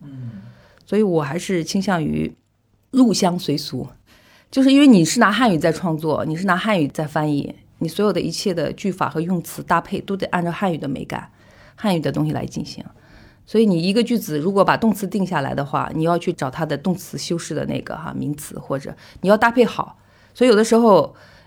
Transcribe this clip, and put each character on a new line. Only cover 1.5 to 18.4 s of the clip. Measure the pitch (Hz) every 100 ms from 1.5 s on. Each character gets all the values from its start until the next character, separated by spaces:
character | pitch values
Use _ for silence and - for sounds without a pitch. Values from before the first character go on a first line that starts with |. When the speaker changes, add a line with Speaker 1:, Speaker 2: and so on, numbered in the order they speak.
| 180
Speaker 2:
倾 | 156 196
向 | 190 175
于 | 151 156 156 - _ _ _ _ _
入 | 262 240
乡 | 180 185 180
随 | - 147
俗， | - 127 131 - _ _ _ _ _
就 | 269
是 | 269
因 | 269
为 | 285
你 | 196
是 | 160 240
拿 | 202
汉 | 208 247
语 | 156
在 | 165
创 | 160 180 156
作， | 160 131
你 | 135 160
是 | 196
拿 | 180
汉 | 220 196
语 | 139
在 | -
翻 | 151 160 151
译， | 143 - - _ _
你 | 165
所 | 165
有 | 208
的 | 175
一 | 165
切 | 165 208
的 | 165 131
句 | - 196
法 | 185 135
和 | 156
用 | 170 175
词 | - -
搭 | 143 170
配 | - 202
都 | - 196
得 | -
按 | 180
照 | 170
汉 | 165 190
语 | 151
的 | 143
美 | -
感、 | - - - _ _ - -
汉 | - 214 170
语 |
的 | 147
东 | 143
西 | 156
来 | 143 -
进 | -
行。 | - - - - _ - - _
所 | - 220
以 | 220
你 | 170
一 | 180
个 | 214
句 | 233 233
子 | - 151
如 | 170
果 | 196
把 | 175 139
动 | 226
词 | 190
定 | 180 202 185
下 | 156
来 | 135
的 | 131
话， | 139 139 - 160
你 |
要 | 160 170
去 | 180
找 | 170 135
它 | 160
的 | 156 147
动 | 185
词 | 180 - 139
修 | - 170
饰 | -
的 | 147 139
那 | 135
个 | - -
哈， | 160 135
名 | 135
词， | 147